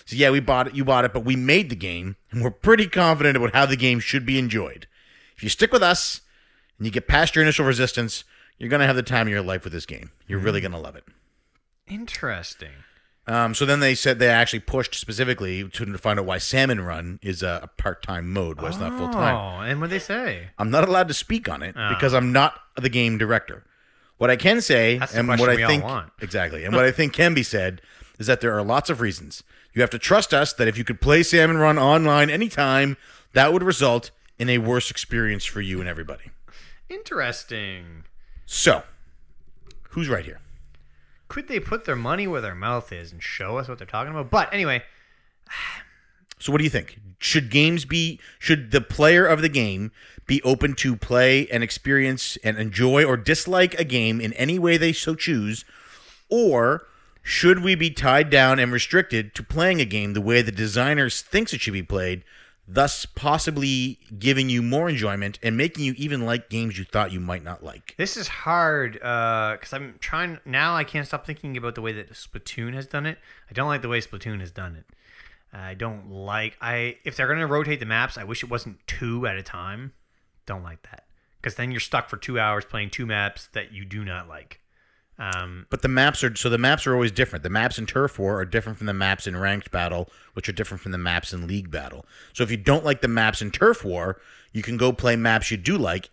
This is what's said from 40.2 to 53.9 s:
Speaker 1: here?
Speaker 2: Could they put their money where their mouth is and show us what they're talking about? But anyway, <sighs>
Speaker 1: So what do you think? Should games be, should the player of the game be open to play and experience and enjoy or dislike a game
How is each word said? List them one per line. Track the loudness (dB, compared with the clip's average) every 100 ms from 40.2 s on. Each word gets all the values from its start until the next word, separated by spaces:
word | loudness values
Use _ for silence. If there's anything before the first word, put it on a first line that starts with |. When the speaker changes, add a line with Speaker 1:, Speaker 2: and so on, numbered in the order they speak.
| -6
Speaker 1:
here? | -16 -18 -20 -20 -20 -20 -20 _ -20 _
Speaker 2:
Could | -12 -6
they | -6
put | -4 -6 -4
their | -4
money | -2 -2 -2
where | -4
their | -6 -6
mouth | -4 -4 -6
is | -14 -14
and | -12
show | -10 -8 -6 -6
us | -8
what | -12
they're | -8
talking | -6 -6
about? | -8 2
But | 2 2
anyway, | -2 0 -2 -4 _ _ _ _ _ _
<sighs> | -12 -10 -12 -18 _ _ _ _ -12
Speaker 1:
So | -2
what | 2
do |
you | 2
think? | -2 -6 -16 -20 -8
Should | 0 0 2
games | 4 4 2 -2
be, | -2 -4 -6 -18 -8
should | 0 0 2
the | 0
player | 0 4 8 8 8
of | 4
the | 2
game | 0 0 -2 -8 -10 -20 -18 0
be | 2
open | 4 2 2 0
to | -2 -2
play | 2 6 8 6 2
and | -2
experience | -2 -4 0 2 2 -2 -6 -4
and | -4 -2
enjoy | -4 2 4 6
or | 4 2
dislike | 2 0 2 4 4 2
a |
game | -2